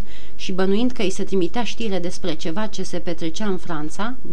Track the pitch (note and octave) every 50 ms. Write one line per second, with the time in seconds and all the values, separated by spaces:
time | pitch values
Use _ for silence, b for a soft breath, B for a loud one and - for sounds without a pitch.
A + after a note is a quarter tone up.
0 | B B B B B B B - - - F#3+ F#3 F#3+ F#3+ G3 G#3+ B3 B3 B3 -
1 | F3 F3 F3+ - F#3+ F#3+ G3 G3 E3+ F3 - A#3+ A3+ - - - A3+ A3 F#3+ F3
2 | E3+ F3+ - - - F3+ D3 - - F3 D#3+ G#3 A3 G#3 - - F#3 - - F3
3 | - F3+ E3+ - E3+ E3 E3 - A3 G#3 F#3 F3 - - E3+ D3 D3+ D3+ - -
4 | G3+ A#3 C4 - - -